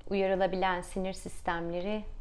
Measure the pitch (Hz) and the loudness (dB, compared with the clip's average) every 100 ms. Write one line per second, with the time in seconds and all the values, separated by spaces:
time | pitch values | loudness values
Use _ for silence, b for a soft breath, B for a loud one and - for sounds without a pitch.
0 | - 196 190 190 190 185 185 180 175 190 | -2 2 4 4 4 4 2 2 -2 -2
1 | 185 185 - - - 170 170 175 190 214 | -2 -4 -6 -6 -2 -2 -2 -2 0 -2
2 | 208 - | -4 -4